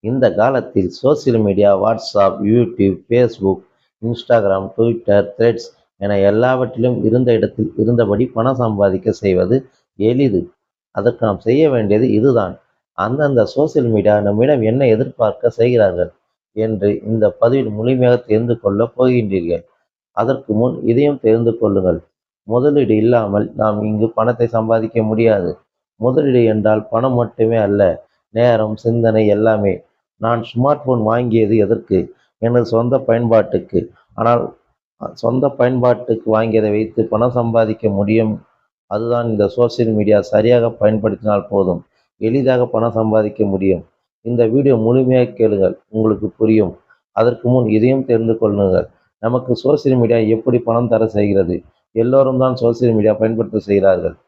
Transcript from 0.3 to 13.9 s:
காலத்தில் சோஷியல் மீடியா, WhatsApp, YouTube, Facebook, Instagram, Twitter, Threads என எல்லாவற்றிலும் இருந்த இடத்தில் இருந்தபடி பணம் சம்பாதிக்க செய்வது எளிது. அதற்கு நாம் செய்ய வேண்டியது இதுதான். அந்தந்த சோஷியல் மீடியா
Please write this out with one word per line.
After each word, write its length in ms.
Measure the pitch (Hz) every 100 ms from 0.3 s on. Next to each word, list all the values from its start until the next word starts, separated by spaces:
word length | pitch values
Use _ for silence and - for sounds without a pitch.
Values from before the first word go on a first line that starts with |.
காலத்தில் 540 | 87 117 135 - - 92
சோஷியல் 520 | - 135 147 135 117
மீடியா, 420 | 104 98 101 98
WhatsApp, 560 | 104 110 - 104 98 92
YouTube, 600 | 101 113 117 - 98 90 _
Facebook, 520 | 120 120 - 95 92 _ _ _ _ 110
Instagram, 680 | 117 - 120 101 95 95 -
Twitter, 520 | 117 117 - 101 101 -
Threads 220 | 117 113 - _ _ _
என 220 | 101 101
எல்லாவற்றிலும் 880 | 98 104 123 127 123 120 120 -
இருந்த 280 | 107 120 123
இடத்தில் 400 | 113 104 - 110 -
இருந்தபடி 500 | 110 117 107 104 127
பணம் 280 | - 120
சம்பாதிக்க 580 | 127 117 104 101 92 110
செய்வது 540 | 98 101 90 92 127 131 _ _ _
எளிது. 540 | 104 127 139 95 85 _ _ _ _
அதற்கு 360 | - 107 117 113
நாம் 140 | 95
செய்ய 300 | 110 131 156
வேண்டியது 400 | 127 107 104 123
இதுதான். 480 | 107 127 120 95 90 _ _ _
அந்தந்த 520 | - 101 135 147 131
சோஷியல் 440 | 107 - 151 151
மீடியா 320 | 123